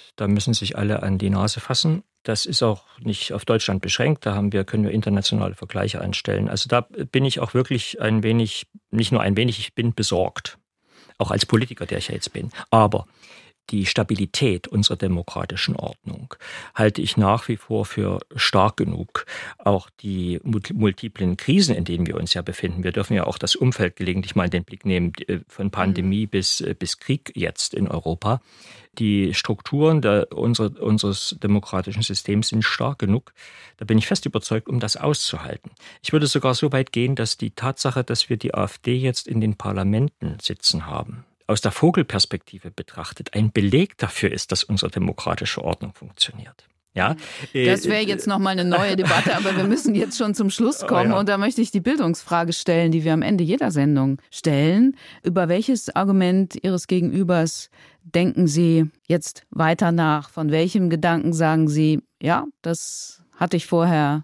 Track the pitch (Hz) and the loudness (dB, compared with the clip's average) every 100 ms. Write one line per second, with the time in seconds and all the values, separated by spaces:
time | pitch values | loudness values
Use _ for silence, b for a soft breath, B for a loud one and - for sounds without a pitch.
0 | B - 101 104 123 110 98 - 101 101 | B -4 0 2 2 0 -2 -2 0 0
1 | 98 95 98 98 104 - - 131 160 170 | 0 0 2 2 0 -2 -2 0 0 0
2 | - _ - 110 - 135 117 101 _ - | -4 _ -4 -4 -2 0 2 0 _ -10
3 | 113 101 - - - 113 - 95 101 - | -6 -4 -6 -4 0 0 0 -2 -2 0
4 | 135 156 107 101 101 98 95 110 101 107 | 0 0 -2 0 0 0 0 0 0 0
5 | 104 98 - 107 92 95 95 98 98 - | 2 0 2 0 -2 -6 -8 -4 -2 -2
6 | 95 95 - 98 104 101 - 123 - - | -4 -4 -2 -2 0 -2 0 0 0 -8
7 | 135 131 135 135 127 127 127 127 - - | -2 0 0 0 -2 0 0 -2 -4 -4
8 | 110 110 110 117 107 - - - _ 110 | 0 2 2 2 0 -4 -12 -20 _ -2
9 | 110 117 101 101 120 107 - - 117 110 | 0 2 2 2 0 -2 -8 -2 -2 0
10 | 104 90 - - - - _ _ b b | 0 0 -2 -6 -12 -16 _ _ b b
11 | b - - 104 - 110 123 - 87 95 | b -4 -2 0 2 0 0 -6 -6 -6
12 | - 101 - - - B - 113 107 107 | -6 -8 -8 -8 -10 B -2 2 2 0
13 | - B B B B _ - 104 92 - | -6 B B B B _ -6 -4 -2 -2
14 | 101 101 98 - 131 90 - 107 101 - | -2 -2 -4 0 0 0 -2 0 0 0
15 | 95 87 - - - - - - - - | 0 -2 -4 -8 -6 -4 -4 -4 -8 -10
16 | - - - - B B B - 107 - | -14 -14 -14 -18 B B B 2 2 2
17 | - - 98 113 - 107 - 110 107 - | 0 2 4 2 -2 -6 -4 -4 -4 -2
18 | 98 92 - 113 - 98 101 - - 87 | -2 -4 -6 -2 2 4 4 2 -2 -4
19 | 90 - B B B - 101 98 - _ | -6 -8 B B B -4 0 0 -2 _
20 | 104 92 87 87 - 107 - 202 107 - | -6 -4 -2 -4 -2 -4 -2 0 0 0
21 | 113 - 92 92 - 185 170 90 85 85 | -8 -4 -2 -2 2 4 4 2 -2 -2
22 | 85 - 85 90 87 - 87 87 92 98 | -2 -2 -4 -4 -6 -6 -6 -4 -4 -4
23 | 95 104 - - - - 127 - 90 - | -2 0 -2 -4 -2 0 2 2 -2 -2
24 | 92 92 95 98 90 90 - - 101 90 | -4 -2 -2 -2 0 -2 -4 -6 -2 0
25 | 87 - - 87 - - 98 - 95 92 | 0 -4 -6 -6 -8 -8 -6 -2 0 0
26 | 92 101 104 98 92 - - - 175 - | 0 0 -2 -2 0 -2 -4 -6 -6 -6
27 | - 143 - - - - - - 95 80 | -4 -4 -4 -6 -4 -4 -6 -2 -2 -2
28 | 80 87 104 123 B B B B B - | -4 -2 -2 -2 B B B B B -2
29 | 110 101 95 - - 104 - 143 156 156 | 0 2 2 0 -4 -6 -4 2 4 4
30 | 113 104 - - 120 117 107 - - 107 | 4 2 0 0 0 2 0 -2 0 2
31 | 101 95 - 82 101 101 - 92 92 101 | 2 -2 -6 -4 0 0 0 -4 -4 -4
32 | - 98 - 104 - 113 - - 127 143 | -4 -4 0 0 0 0 0 0 -2 -2
33 | 98 120 - B B B B - 104 110 | 0 0 -2 B B B B -8 2 2
34 | - 196 - 110 - 110 - 123 107 - | 2 0 -2 -4 -2 -4 -2 -2 -2 0
35 | 147 147 - - - - - - B B | 0 0 -2 -6 -8 -12 -14 -20 B B
36 | - 156 143 139 131 123 151 135 135 117 | 0 2 2 2 2 2 2 0 0 0
37 | 127 131 113 - 110 - 127 - 135 127 | 0 0 -2 -4 -6 -4 -6 -2 -2 0
38 | 123 117 - 117 113 - 101 - 120 127 | -2 -2 -2 -2 -2 -2 -4 -4 -2 0
39 | 131 120 - 117 107 104 101 95 95 107 | 0 -2 -4 0 0 -2 -4 -2 0 2
40 | 143 - - 107 - - - 80 80 - | 0 -2 -10 -6 -8 -4 -2 -2 -4 -8
41 | - 120 - _ - 113 104 - 160 175 | -8 -14 -18 _ -2 0 0 2 2 4
42 | 143 98 - 95 - 95 87 - - - | 2 0 -2 -4 -12 -20 -14 -14 -12 -12
43 | 78 - - 101 110 110 101 131 202 - | -12 -14 -6 0 2 2 4 4 2 -2
44 | - - 101 - - - - 101 92 - | -6 -2 -2 -2 -4 -4 -2 -2 -2 -2
45 | 87 - - 87 - - - - - - | -2 -2 -4 -4 -4 -6 -6 -6 -8 -14
46 | - - - - - - _ _ _ 92 | -12 -6 -6 -6 -18 -20 _ _ _ 0
47 | 101 156 B B 139 135 127 196 - 214 | 0 -2 B B -6 0 2 2 2 0
48 | 196 196 208 196 196 185 180 175 196 190 | 0 -2 -2 0 0 0 2 2 2 0
49 | 180 170 - 190 196 190 196 277 240 202 | 2 2 2 0 0 0 0 0 2 0
50 | 196 - 214 202 196 - 240 - - 185 | 0 -2 -2 0 0 2 0 0 0 2
51 | 233 196 202 196 208 233 220 196 233 302 | 4 2 2 2 0 0 0 0 0 2
52 | 170 170 - 170 170 165 - 165 170 165 | 0 -2 -2 0 0 -2 2 4 4 2
53 | 160 156 - 196 165 254 233 151 143 139 | 2 2 2 2 2 0 0 2 4 4
54 | 135 135 b - 165 139 156 196 262 B | 2 0 b -4 2 4 4 6 4 B
55 | B B - 180 170 185 220 247 - - | B B -2 2 2 2 2 -2 -2 0
56 | 196 196 180 185 185 - 190 180 - 185 | 4 4 6 4 2 -2 -2 -2 0 2
57 | 175 185 175 175 160 - - b b b | 2 2 2 2 0 -4 -14 b b b
58 | 170 170 180 - 170 151 170 165 160 - | -2 0 2 4 2 4 4 4 2 -2
59 | - 165 - - - - 160 170 175 170 | -2 -2 -2 -14 -8 0 2 2 2 4
60 | 160 151 - - 156 156 180 214 180 160 | 2 2 -2 -4 0 2 2 2 2 2
61 | 170 165 170 160 160 160 156 151 156 156 | 2 2 2 2 4 4 4 4 4 2
62 | - - 156 170 302 - 165 170 - - | -2 -4 0 0 -2 -8 -6 -6 -8 -12
63 | - - _ - 175 170 - 170 170 156 | -14 -20 _ -6 -2 -2 2 2 4 4
64 | 147 151 | 2 0